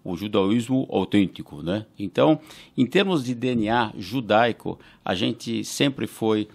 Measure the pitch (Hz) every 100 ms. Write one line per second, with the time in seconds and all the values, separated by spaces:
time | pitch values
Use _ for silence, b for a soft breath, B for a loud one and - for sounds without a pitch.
0 | - 87 104 104 95 117 117 131 131 98
1 | 95 104 92 - 78 73 80 104 107 -
2 | 101 - 143 156 B B B - 123 180
3 | 196 175 123 120 127 120 104 120 110 -
4 | 92 127 104 107 120 107 92 90 b b
5 | - 92 120 113 - 113 104 - 139 135
6 | 110 - 110 107 104